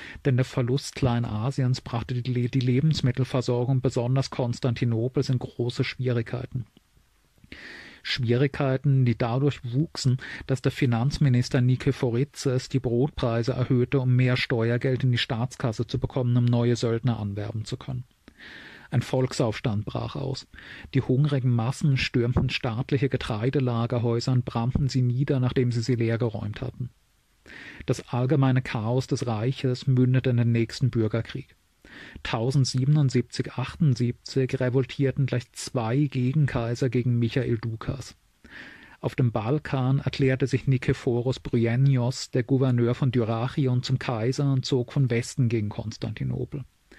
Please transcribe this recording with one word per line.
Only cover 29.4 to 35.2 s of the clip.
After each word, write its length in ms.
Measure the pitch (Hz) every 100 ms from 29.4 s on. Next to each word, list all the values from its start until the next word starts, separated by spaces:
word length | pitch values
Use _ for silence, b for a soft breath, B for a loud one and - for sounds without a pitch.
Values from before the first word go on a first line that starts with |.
| 120 135 131 123 -
mündete 420 | 127 127 131 131
in 80 | 120
den 140 | 117
nächsten 400 | 117 113 - 127
Bürgerkrieg. 640 | 120 107 117 110 131 - _ _ _ B B B B
Tausendsiebenundsiebzig 1300 | - 117 120 139 127 127 131 151 139 127 120 - -
achtundsiebzig 1080 | - - - 156 123 120 - - 135 131 135
revoltierten 640 | 127 127 127 - 135 123